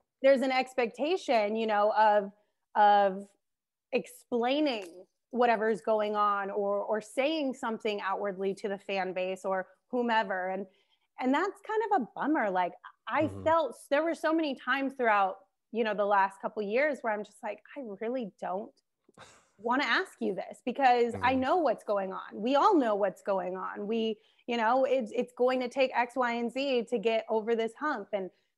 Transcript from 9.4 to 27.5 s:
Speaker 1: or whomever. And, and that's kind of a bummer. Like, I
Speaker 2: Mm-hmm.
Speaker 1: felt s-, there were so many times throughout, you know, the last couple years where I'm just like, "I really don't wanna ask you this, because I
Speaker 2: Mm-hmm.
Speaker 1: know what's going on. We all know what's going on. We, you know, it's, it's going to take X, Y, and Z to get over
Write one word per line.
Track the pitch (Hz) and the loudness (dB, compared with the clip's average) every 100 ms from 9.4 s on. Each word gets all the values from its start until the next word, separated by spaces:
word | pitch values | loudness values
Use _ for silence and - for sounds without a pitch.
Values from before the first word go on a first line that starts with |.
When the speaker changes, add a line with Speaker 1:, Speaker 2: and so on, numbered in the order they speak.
Speaker 1:
or | 196 190 185 _ _ | -4 -4 -6 _ _
whomever. | 247 240 220 202 190 185 | -2 0 0 0 -2 -4
And, | 190 - _ _ _ _ - | -6 -8 _ _ _ _ -6
and | 262 | 0
that's | 285 392 - - | 0 0 -6 -6
kind | 427 440 | -4 0
of | 392 | 0
a | 220 - | -2 -6
bummer. | 226 311 214 | -2 0 0
Like, | 185 180 - - _ - | 0 -2 -4 -20 _ -6
I | 254 311 | -2 -2
Speaker 2:
Mm-hmm. | - | -2
Speaker 1:
felt | 311 330 277 | 2 2 0
s-, | - - | -6 -2
there | 277 | 0
were | 330 | 0
so | 302 311 | -2 0
many | 320 311 262 | 0 -2 -4
times | - 269 269 | -2 -2 -2
throughout, | 269 233 208 190 - _ _ _ | 0 2 4 2 -2 _ _ _
you | 226 | -4
know, | 220 | -2
the | 202 202 | 0 2
last | 202 196 - | 2 2 -2
couple | 220 220 | -10 -6
years | 202 233 302 262 | -2 0 0 -2
where | 233 | -4
I'm | 208 | -6
just | 202 _ | -8 _
like, | 220 208 - - | -12 -12 -14 -14
"I | 240 190 | -12 -8
really | 226 262 208 - | -6 -4 -6 -8
don't | 180 185 226 _ _ _ _ - - - _ _ | -8 -6 -8 _ _ _ _ -20 -20 -20 _ _
wanna | 220 254 | -2 0
ask | 262 262 381 - | 2 0 -2 -4
you | 220 | -4
this, | 185 - - | -4 -8 -10
because | - 233 269 240 240 202 | -6 2 4 4 2 0
I | 240 | 0
Speaker 2:
Mm-hmm. | |
Speaker 1:
know | 262 262 359 | 2 2 2
what's | 285 202 | 2 0
going | - 202 190 | -2 -2 -2
on. | 180 160 226 | -6 -12 -6
We | 220 277 | 0 4
all | 381 359 | 6 4
know | 240 | 4
what's | 202 202 185 | 2 0 -2
going | - 190 180 185 | -2 -2 -2 -6
on. | 185 208 208 | -8 -8 -4
We, | 233 220 214 _ _ - | -2 -2 -4 _ _ -6
you | 240 | 0
know, | 220 262 | 2 2
it's, | 254 262 208 | 2 0 -2
it's | 247 240 - | -4 -4 0
going | 247 254 | 0 0
to | 247 | -2
take | 269 262 | 0 0
X, | - 247 269 | 0 -2 0
Y, | 240 | -2
and | 233 233 | -2 -4
Z | 262 277 247 226 | -4 0 0 0
to | 247 | -2
get | 214 226 - | 0 0 0
over | 220 214 | -2 0